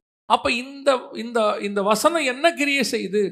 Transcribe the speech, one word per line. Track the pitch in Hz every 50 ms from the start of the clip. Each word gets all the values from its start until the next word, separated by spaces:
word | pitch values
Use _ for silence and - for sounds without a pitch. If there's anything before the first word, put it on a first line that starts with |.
| - _ _ _ _ -
அப்ப | 220 247 - 285 254
இந்த, | 240 254 269 277 277 269 285 262 262 269 - -
இந்த, | 220 220 240 233 226 214 208 208 214
இந்த | 214 202 202 202
வசனம் | 190 202 214 208 - 311 339 330 294 254
என்ன | 247 262 302 339 339
கிரியை | 233 285 277 277 277 240
செய்யுது? | - - 214 202 180 180 214 202 175